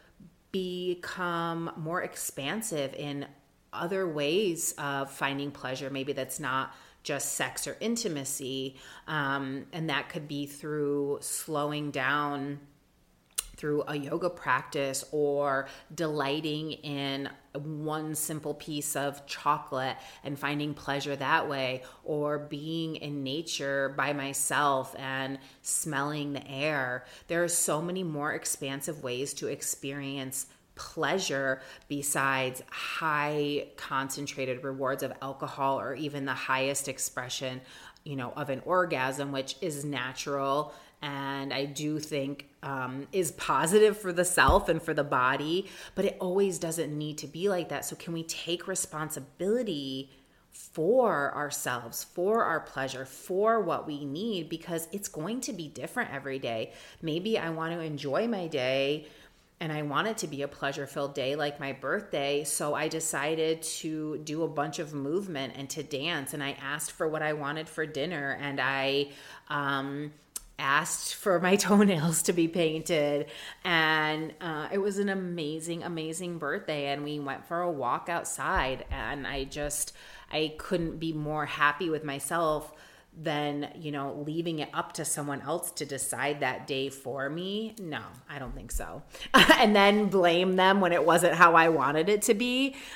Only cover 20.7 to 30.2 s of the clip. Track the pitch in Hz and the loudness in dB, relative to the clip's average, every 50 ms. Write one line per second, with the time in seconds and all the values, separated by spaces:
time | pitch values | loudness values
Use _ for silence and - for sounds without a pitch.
20.7 | 143 - - 139 139 143 143 147 139 131 135 135 160 160 - 147 139 135 131 127 | -6 -6 -4 -2 -2 -2 -2 -4 -4 -2 0 2 2 2 2 0 -2 0 0 -2
21.7 | 127 127 - - - - - - 156 147 147 147 147 143 143 143 156 143 151 160 | -2 -4 -8 -12 -20 -12 -6 -4 -2 0 0 0 0 -2 -4 -6 -10 -8 -6 -4
22.7 | 165 165 165 160 156 - - 147 147 143 135 131 139 160 165 165 - - 139 139 | -4 -2 -2 -4 -6 -6 -6 -6 -6 -4 -4 -4 -4 -4 -4 -4 -4 -4 -2 0
23.7 | 139 139 135 135 139 147 135 143 147 143 135 139 135 - - - 143 135 147 143 | 0 0 0 0 0 0 0 0 0 -2 -2 -4 -2 -2 0 0 2 4 4 4
24.7 | 139 131 127 - - - 135 135 135 135 135 135 139 135 - - - - - - | 4 2 0 -2 -6 -8 -6 -4 -4 -2 -2 -4 -6 -8 -10 -16 -20 -10 -6 -2
25.7 | - - - 160 147 135 143 147 151 151 143 143 143 135 - - 139 135 143 156 | -2 -2 0 0 -2 -2 0 0 -2 -2 -2 -4 -4 -6 -8 -8 -4 -2 0 0
26.7 | 151 139 131 123 123 123 - - - - - - 170 170 175 165 165 - - - | 0 0 0 0 -2 -4 -6 -10 -20 -14 -6 -2 0 2 2 2 2 2 2 2
27.7 | 151 156 165 175 180 190 185 165 151 143 143 151 - 160 - - - - 147 135 | 0 0 0 -2 -2 -2 -2 -2 -2 -2 -2 -2 -2 -2 -4 -4 -4 -4 -4 -6
28.7 | 139 139 - 175 151 151 139 127 123 123 139 135 - - 160 117 143 143 - - | -6 -4 -6 -6 -6 -6 -4 -4 -4 -2 -4 -4 -4 -4 -4 -4 -4 -4 -4 -4
29.7 | - - - 135 139 143 139 139 139 139 | -4 -4 -6 -6 -6 -6 -6 -6 -4 -6